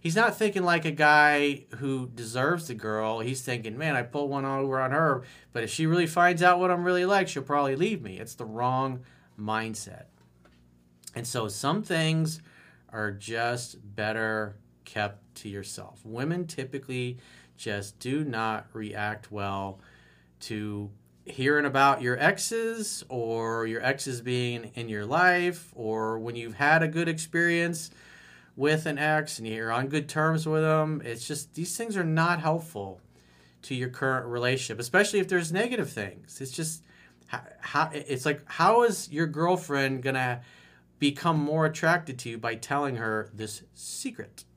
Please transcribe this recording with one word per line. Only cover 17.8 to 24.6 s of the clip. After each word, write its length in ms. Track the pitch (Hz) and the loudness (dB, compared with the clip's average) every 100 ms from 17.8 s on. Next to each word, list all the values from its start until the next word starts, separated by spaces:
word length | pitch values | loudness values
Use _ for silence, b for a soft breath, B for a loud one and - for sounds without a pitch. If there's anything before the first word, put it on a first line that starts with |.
| 101 - | -6 -10
do 240 | 123 139 | -4 -4
not 420 | 151 113 110 107 - | -2 -2 -2 -4 -8
react 580 | 113 107 101 104 107 - | -10 -8 -6 -6 -6 -10
well 480 | 104 98 98 98 95 b b b b b _ | -6 -4 -4 -6 -10 b b b b b _
to 500 | - 107 107 104 104 - _ _ - | -10 -6 -6 -6 -8 -14 _ _ -16
hearing 400 | - 131 147 147 | -2 2 4 4
about 360 | 131 135 131 | 6 6 6
your 160 | 123 123 | 2 2
exes 840 | 151 196 - 226 226 226 214 - - | 2 2 -2 -2 -4 -4 -6 -8 -8
or 560 | 127 113 113 113 113 | -6 -2 -2 -2 -2
your 160 | 113 113 | -2 -2
exes 360 | 127 135 - 123 | -2 -2 -4 -6
being 520 | 120 123 123 120 | -4 -2 -2 -4